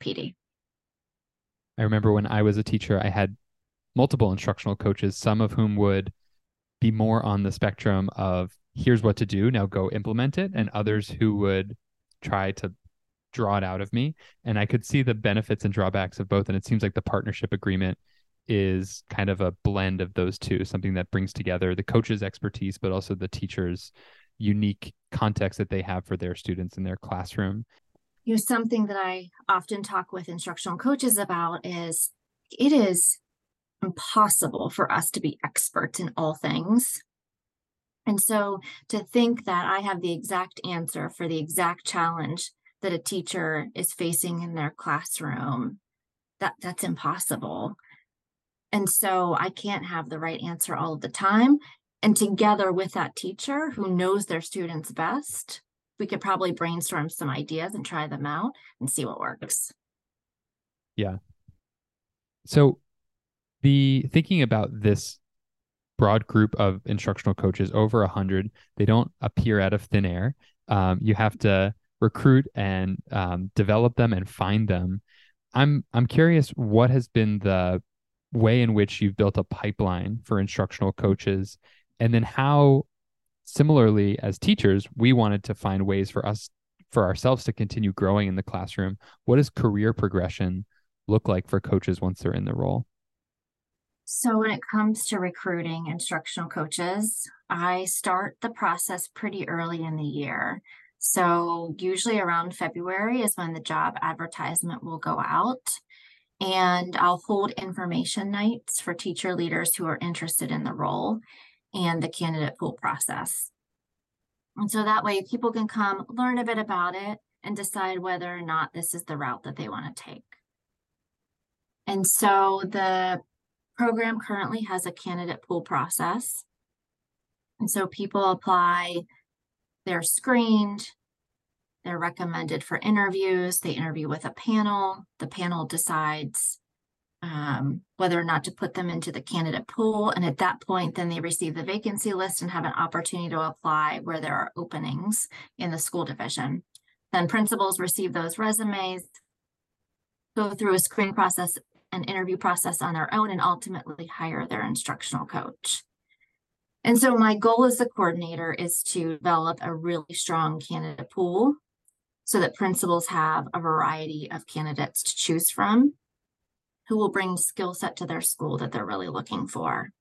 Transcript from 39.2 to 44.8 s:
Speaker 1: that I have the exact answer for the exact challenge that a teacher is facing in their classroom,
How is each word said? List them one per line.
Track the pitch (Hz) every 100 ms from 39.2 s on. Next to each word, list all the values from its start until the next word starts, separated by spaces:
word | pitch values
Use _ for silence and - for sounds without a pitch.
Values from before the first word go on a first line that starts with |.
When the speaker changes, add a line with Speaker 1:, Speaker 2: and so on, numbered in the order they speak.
| 233 240
Speaker 1:
that | 196 180
I | 180 190
have | 202 180
the | 175
exact | 165 - 185 - -
answer | 185 170 160 151 151
for | - 165
the | 160
exact | 156 156 170 175
challenge | - 180 165 165 151 175 - _ _ _
that | 196
a | 170
teacher | - 185 175 180 160 156 -
is | - 180
facing | - 170 165 180 170
in | 170
their | 165 147
classroom, | -